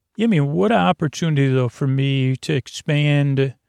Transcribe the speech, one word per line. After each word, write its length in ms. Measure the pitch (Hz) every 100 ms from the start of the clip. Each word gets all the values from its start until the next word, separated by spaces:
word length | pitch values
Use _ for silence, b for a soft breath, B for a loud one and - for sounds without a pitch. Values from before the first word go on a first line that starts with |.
| _ -
Yeah, 60 |
I 40 | 226
mean, 260 | 175 143
what 180 | 160 202
an 80 | 233
opportunity, 680 | 180 175 156 - 170 147 135
though, 200 | 131 123
for 160 | - 139
me 500 | 135 139 135 131 131
to 180 | - 151
expand 1000 | - - - 147 147 143 143 135 135 -